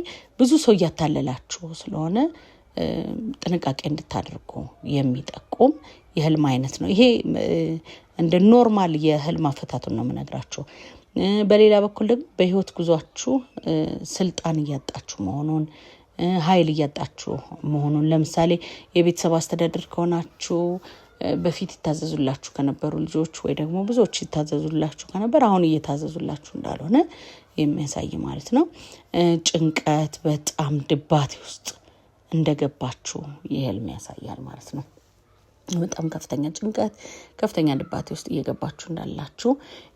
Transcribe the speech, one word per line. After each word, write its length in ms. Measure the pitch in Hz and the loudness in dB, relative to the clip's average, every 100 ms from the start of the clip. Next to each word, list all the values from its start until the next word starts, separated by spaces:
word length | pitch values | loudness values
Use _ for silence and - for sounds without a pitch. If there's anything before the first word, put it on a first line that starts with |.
| 349 - - - | 2 -12 -18 2
ብዙ 160 | 247 311 | 4 6
ሰው 140 | 247 | 6
እያታለላችሁ 920 | 196 165 - 151 147 135 135 - - 165 | 4 4 0 -2 0 -2 -6 -10 -14 -12
ስለሆነ፣ 420 | 165 - 156 160 214 320 330 - _ _ - | -14 -10 -6 -2 0 0 -2 -20 _ _ -6
እ፣ 80 | - - - - 220 - | -4 -4 -6 -8 -8 -6
ጥንቃቄ 420 | 170 170 139 135 | -2 -2 -2 -4
እንድታደርጉ 680 | 156 151 - 101 - - - - - - - | -4 -6 -6 -8 -6 -14 -14 -14 -14 -14 -4
የሚጠቁም 800 | 143 135 127 - - - - 254 302 - - _ 170 | 0 0 -2 -6 -14 -12 4 4 4 -8 -20 _ -2
የህልም 280 | 156 151 | 2 4
አይነት 300 | 147 127 135 - | 2 2 -2 -4
ነው። 120 | 170 | 0
ይሄ፣ 140 | 196 247 233 - 165 | 6 6 6 0 -2
እ፣ 80 | - 165 160 160 - - _ - | 0 0 0 -4 -10 -20 _ -2
እንደ 160 | 165 180 | 2 6
ኖርማል 520 | 202 240 233 208 175 151 | 8 8 8 4 2 2
የህልም 480 | 156 151 147 160 151 | 2 2 0 0 -2
አፈታቱን 480 | 139 - - - | -2 -6 -8 -4
ነው 80 | 110 | -4
የምነግራችሁ። 600 | 123 127 143 65 - - - - - - _ - | -4 -6 -8 -10 -10 -12 -14 -18 -20 -20 _ -2
እ፣ 120 | 185 208 | 0 2
በሌላ 300 | 202 208 214 208 | 6 8 8 8
በኩል 260 | 208 - 214 | 4 -2 0
ደግሞ 180 | 247 320 | 0 -2
በህይወት 360 | - 180 190 185 | 0 2 2 -2
ጉዟችሁ፣ 600 | - 170 160 - - 247 262 - - | -4 2 2 0 -10 -2 -2 -2 -12
እ፣ 140 | - 160 160 - - | -2 -2 -2 -6 -10
ስልጣን 500 | - 185 - 165 156 | -4 -2 -2 -2 -2
እያጣችሁ 600 | 147 135 - - - - | -2 -4 -8 -14 -14 -6
መሆኑን፣ 420 | 95 139 156 156 156 - - - _ - | -4 -4 -2 0 -2 -8 -20 -20 _ -4
እ፣ 100 | 175 185 | 0 0
ኃይል 260 | 160 185 160 | 4 4 4
እያጣችሁ 640 | 151 147 - - - - - - - | 2 0 -2 -8 -10 -8 -8 -10 -10
መሆኑን፣ 400 | 147 147 147 151 156 | -4 0 2 2 2
ለምሳሌ 440 | 160 151 - 170 170 - - - | 2 2 2 2 2 -2 -18 -4
የቤተሰብ 400 | 175 170 170 175 | 2 2 2 0
አስተዳደር 520 | 165 - 170 165 175 - | 0 0 -2 -2 -2 -8
ከሆናችሁ፣ 720 | - 175 170 170 _ - 170 175 180 - - - - | -4 0 0 -4 _ -4 -2 -2 -4 -10 -20 -20 -10
እ፣ 140 | - 160 | -4 -2
በፊት 360 | 175 160 185 | -2 -2 -8
ይታዘዙላችሁ 800 | - 160 151 160 151 131 135 - | -6 -4 -4 -4 -2 -2 -2 -8
ከነበሩ 400 | - 139 - 151 151 | -2 -2 -2 -4 -4
ልጆች 360 | 156 156 160 - | -4 -2 -4 -4
ወይ 160 | - | -6
ደግሞ 220 | 143 156 180 | -4 -2 -2
ብዙዎች 320 | 202 247 208 - | -2 2 2 2
ይታዘዙላችሁ 880 | - 156 151 147 156 156 156 - - | -6 -4 -2 -2 -2 -2 -2 -6 -10
ከነበር 360 | 185 226 294 | -4 0 4
አሁን 200 | 226 185 | 4 4
እየታዘዙላችሁ 880 | 165 156 151 143 156 160 156 156 - | 4 2 -2 -6 -6 -8 -8 -8 -12
እንዳልሆነ 420 | - - - 151 254 339 - - - _ - | -10 -8 -8 2 4 4 -2 -20 -20 _ -2
የሚያሳይ 540 | 151 147 147 - - - | 0 0 -4 -6 -6 -6
ማለት 320 | - 147 - | -6 -8 0
ነው። 140 | 254 339 - - - _ | 2 2 -2 -20 -20 _
እ፣ 80 | 175 170 165 | 2 4 4
ጭንቀት፣ 720 | 165 165 160 156 - 151 151 - | 0 2 0 0 0 0 0 -2
በጣም 520 | 160 147 - - 147 147 | -2 -2 -4 -6 -2 -2
ድባቴ 480 | 135 147 - 151 139 - | -2 -4 2 0 0 -6
ውስጥ 260 | - - - - _ _ _ _ _ | -16 -14 -14 -16 _ _ _ _ _
እንደገባችሁ 880 | 165 156 143 143 - 127 - - - 147 143 - | 0 2 2 -2 -4 -8 -8 -12 -12 -12 -14 -6
ይህ 160 | 135 | -4
ህልም 240 | 131 98 101 | -4 -4 -8
ያሳያል 520 | - - - - - | -10 -16 -16 -14 -14
ማለት 260 | 127 - - | -14 -16 -14
ነው። 140 | 143 - _ _ _ _ _ _ _ - | -14 -14 _ _ _ _ _ _ _ -6
በጣም 380 | 175 170 - 160 | -4 -4 -4 -6
ከፍተኛ 360 | 160 - - 151 | -8 -8 -4 -4
ጭንቀት፣ 420 | 160 214 214 214 - - - - - | -4 -6 -2 -4 -4 -20 -20 -20 -4
ከፍተኛ 320 | 214 - 156 135 | -2 2 0 0
ድባቴ 300 | - - - | -4 -8 -8
ውስጥ 160 | - - | -12 -6
እየገባችሁ 600 | - - - 147 - - | -6 -4 -6 -8 -10 -12
እንዳላችሁ 640 | 165 - - 147 - 233 277 - - - | -10 -8 -10 -12 -4 -2 -2 -4 -20 -20